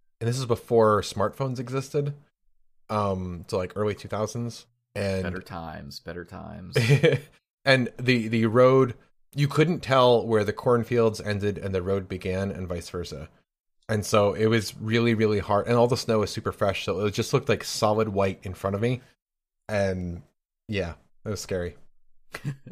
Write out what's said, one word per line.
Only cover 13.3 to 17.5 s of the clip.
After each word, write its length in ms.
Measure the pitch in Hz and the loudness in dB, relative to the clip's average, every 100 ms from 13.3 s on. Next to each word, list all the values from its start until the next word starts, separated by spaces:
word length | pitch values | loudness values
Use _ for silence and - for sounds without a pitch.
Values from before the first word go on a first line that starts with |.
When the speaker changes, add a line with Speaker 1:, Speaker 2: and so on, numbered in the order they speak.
| _ _ _ _ _ - | _ _ _ _ _ -4
Speaker 1:
And 160 | 110 | -4
so 300 | - 110 104 | 2 2 2
it 120 | 95 110 | 2 2
was 260 | 113 101 - | 2 0 -6
really, 380 | 110 117 117 | -2 2 2
really 240 | 110 107 104 | 4 2 2
hard, 300 | 92 101 110 | 0 0 2
and 80 | 120 | 4
all 100 | 120 | 4
the 100 | 123 | 2
snow 220 | - 110 | 0 0
was 140 | 98 | 0
super 180 | - 104 | -2 -6
fresh, 340 | - 101 92 | -2 -2 0
so 220 | - 90 104 | -2 -2 0
it 60 | |
just 180 | 98 110 | -2 0
looked 160 | 135 | -2
like 140 | - | 0